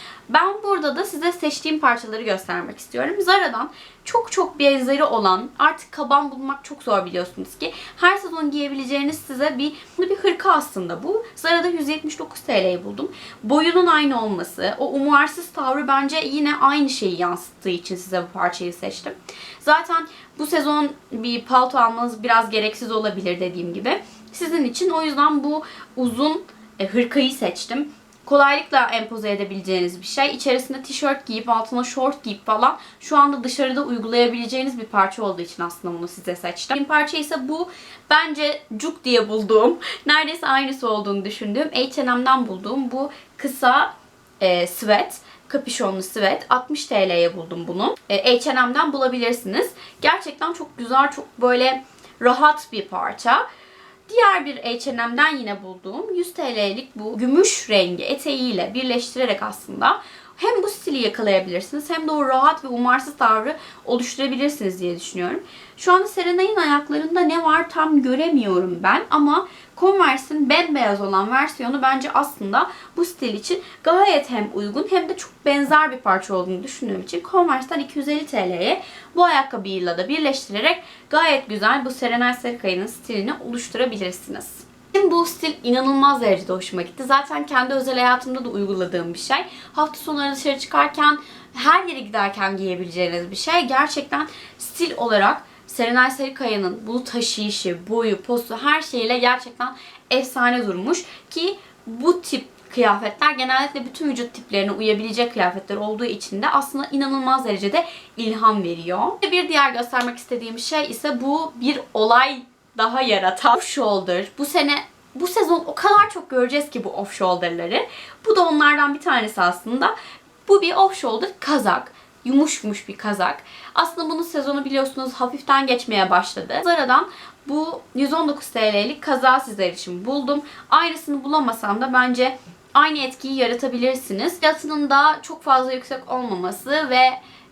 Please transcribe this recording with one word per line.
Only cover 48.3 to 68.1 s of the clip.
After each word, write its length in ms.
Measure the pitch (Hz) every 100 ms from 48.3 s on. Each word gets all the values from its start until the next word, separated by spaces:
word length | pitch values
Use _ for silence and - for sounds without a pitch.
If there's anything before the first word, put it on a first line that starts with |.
| 247
H 120 | 294
and 200 | 254 247
M'den 220 | 269 320
bulabilirsiniz. 800 | 277 262 254 233 240 196 226 480 - - -
Gerçekten 520 | 294 349 320 285 320
çok 260 | 339 330 -
güzel, 320 | 226 262 277
çok 160 | 285 - -
böyle 460 | 247 247 254 262 - - - -
rahat 460 | 240 247 302 302 -
bir 160 | 220 -
parça. 580 | 185 - 208 240 277 494 - - - - - -
Diğer 380 | 440 415 370 285
bir 100 | 262
H 340 | 240 233 277
and 220 | 240 233
M'den 240 | 240 302 285
yine 260 | 220 202
bulduğum 520 | 185 180 196 240 427
yüz 200 | 359 349
T 220 | - 294 226
L'lik 400 | 202 208 269 -
bu 220 | 214 214
gümüş 520 | 247 294 403 - -
rengi 340 | 208 180 175
eteğiyle 720 | - 269 311 269 254 196 175
birleştirerek 680 | 220 262 240 240 247 247 196
aslında 600 | 214 208 - - - 403 - - - -
hem 260 | 415 466
bu 60 | 403
stili 300 | - - 277
yakalayabilirsiniz 920 | 226 202 214 190 185 175 196 294 294
hem 180 | 320 311
de 20 |
o 180 | 302 269
rahat 360 | 262 285 302
ve 40 | 269
umarsız 480 | 240 247 254 262 285
tavrı 400 | 233 220 226 311 - -
oluşturabilirsiniz 960 | - 240 247 - 269 247 285 285 196 180
diye 160 | 180 170
düşünüyorum. 460 | - 185 175 339 - - - -
Şu 160 | -
anda 160 | 370 381
Serenay'ın 480 | - 349 359 381 427
ayaklarında 640 | 311 285 294 294 320 349
ne 240 | 349 330
var 260 | 330 311 330
tam 320 | 330 311 302
göremiyorum 760 | 254